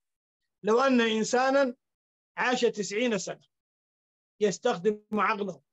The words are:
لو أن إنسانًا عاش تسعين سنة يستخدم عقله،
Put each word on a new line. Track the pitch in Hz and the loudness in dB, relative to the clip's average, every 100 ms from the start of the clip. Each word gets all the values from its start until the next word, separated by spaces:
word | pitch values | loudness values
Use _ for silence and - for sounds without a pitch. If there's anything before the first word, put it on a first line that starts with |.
| _ _ _ _ _ _ | _ _ _ _ _ _
لو | 202 233 | 0 2
أن | 269 247 | 4 2
إنسانًا | 226 220 208 247 262 277 262 - _ _ _ _ _ - | 2 0 0 2 2 2 0 -4 _ _ _ _ _ -4
عاش | 233 254 | -2 0
تسعين | 233 214 185 202 247 202 | 0 -2 -6 -2 -2 -2
سنة | - - _ _ _ _ _ _ _ _ _ - | -6 -14 _ _ _ _ _ _ _ _ _ -2
يستخدم | 208 - 247 180 208 214 - | -2 0 -2 0 -2 -2 -4
عقله، | 214 196 208 196 165 _ | -2 0 -2 -6 -8 _